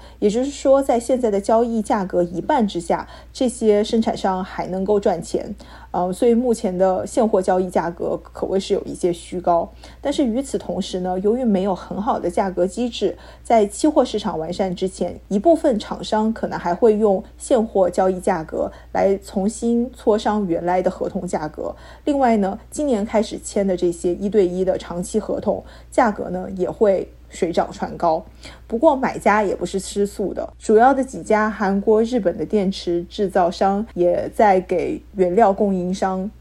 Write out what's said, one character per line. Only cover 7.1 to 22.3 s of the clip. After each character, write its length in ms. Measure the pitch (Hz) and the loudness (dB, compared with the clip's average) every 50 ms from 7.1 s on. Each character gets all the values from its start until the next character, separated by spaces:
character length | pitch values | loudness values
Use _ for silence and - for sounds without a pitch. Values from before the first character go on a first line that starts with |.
| - 285 226 220 | 0 0 2 2
货 140 | 220 190 | 2 2
交 180 | 185 - 185 185 | 2 2 0 0
易 80 | 190 180 | 0 0
价 220 | - 196 165 170 | 0 -2 -2 -2
格 300 | 170 - 170 160 165 170 - - | -6 -6 -6 -4 -4 -6 -8 -12
可 140 | - - - | -10 -8 -6
谓 140 | - 185 202 | -2 -2 -2
是 160 | 196 - 196 | -2 0 -2
有 80 | - - | -4 -4
一 100 | - 143 | -6 -10
些 180 | - - 175 | -4 -2 -2
虚 300 | 175 - - - 185 180 | -2 -2 -8 -10 -10 -4
高。 300 | 175 180 170 170 180 - - - - - - - | 0 2 2 2 0 -2 -10 -20 -20 -20 -20 -8
但 140 | - 277 285 | -6 -6 -2
是 100 | 302 285 | 0 0
与 160 | 233 214 254 | 0 0 -2
此 160 | 277 - - | -4 -4 -6
同 240 | 190 - - 175 185 | -8 -6 -6 -6 -6
时 200 | 190 - - 185 | -6 -6 -6 -6
呢， 200 | 180 185 180 190 | -4 -4 -4 -2
由 160 | 190 208 226 | 0 0 0
于 80 | 254 262 | 0 2
没 200 | 226 196 180 190 | 2 2 2 2
有 100 | 208 185 | 0 -2
很 260 | - - - 175 190 | -4 -6 -10 -8 -6
好 200 | 202 262 214 - | -2 -2 -2 -2
的 100 | - 175 | -2 -2
价 180 | 175 - 202 190 | -2 0 -2 -2
格 160 | 185 180 180 | 0 -2 -2
机 220 | 190 - 233 247 240 | -2 -2 -4 -6 -4
制， 280 | 233 - 208 180 - - - - - - - | -4 -2 -2 -2 -2 -4 -14 -20 -20 -14 -2
在 220 | - 240 226 208 | 2 4 4 4
期 220 | 208 - - - 302 | 2 -2 0 0 2
货 180 | 294 311 254 | 4 4 2
市 140 | - - 208 | 2 0 -4
场 180 | - 226 - 160 | -4 -4 -4 -4
完 160 | 156 165 180 | -6 -6 -4
善 220 | - 196 190 180 | -2 -2 -2 -2
之 120 | - 190 185 | -2 -4 -6
前， 320 | - - 185 175 - 82 - - | -4 -4 -6 -6 -6 -10 -8 -4
一 100 | 196 202 | -2 2
部 160 | - 339 330 | 4 4 4
分 240 | 320 339 302 233 214 | 4 4 0 0 0
厂 240 | - - 185 - - | -4 -6 -10 -10 -6
商 280 | - 226 214 220 220 | -2 0 0 0 0
可 140 | 226 - - | -2 -2 -4
能 120 | - - 165 | -6 -6 -4
还 180 | - 175 175 | -2 -2 -2
会 180 | 175 254 226 214 | 4 4 4 4
用 300 | 208 220 208 190 185 - - - - | 6 4 2 2 2 0 -6 -16 -14
现 240 | - - 294 233 220 | -2 0 2 2 2
货 260 | 220 - 196 185 175 | 2 2 2 2 2
交 180 | - - 190 190 | 2 2 2 2
易 120 | 190 180 | 0 0
价 240 | - 220 185 165 160 | 0 -2 -2 -2 -4
格 280 | - - - - - - - - - - | -6 -4 -4 -4 -4 -6 -12 -18 -6 -2
来 240 | 185 185 196 196 196 | 0 2 2 2 0
重 320 | - - - 202 190 214 | -4 -6 -4 -2 -2 -2
新 400 | 226 - 233 233 233 233 240 262 | -2 -2 -2 0 0 0 0 -2
磋 240 | - - - - 208 | -6 -6 0 2 2
商 300 | 220 - 226 208 214 202 180 | 2 2 0 0 0 0 -2
原 160 | 170 165 175 | -2 -2 0
来 160 | 175 180 185 | 0 0 2
的 120 | 180 185 | 0 0
合 180 | - - - - | -2 -4 -8 -6
同 180 | - 190 175 180 | -6 -6 -6 -4
价 200 | - 160 156 151 | -6 -6 -6 -6
格。 280 | - - - - - - - - - - - | -8 -8 -10 -10 -10 -12 -16 -20 -20 -8 -4
另 120 | 311 277 277 | -2 0 2
外 200 | 269 233 | 4 4